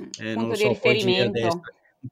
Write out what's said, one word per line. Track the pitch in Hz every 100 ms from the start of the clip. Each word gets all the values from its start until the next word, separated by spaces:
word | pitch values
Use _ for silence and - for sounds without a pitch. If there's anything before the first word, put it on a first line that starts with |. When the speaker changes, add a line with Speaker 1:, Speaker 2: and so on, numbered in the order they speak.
Speaker 1:
Mm, | 131 -
Speaker 2:
eh, | 110 110
non | 226
Speaker 1:
punto |
Speaker 2:
lo | 214
Speaker 1:
di |
Speaker 2:
so, | 208 220
poi | 262 -
giri | 190 180
a | -
Speaker 1:
riferimento. | -
Speaker 2:
destra", | 113 170 - - _ _
un | 127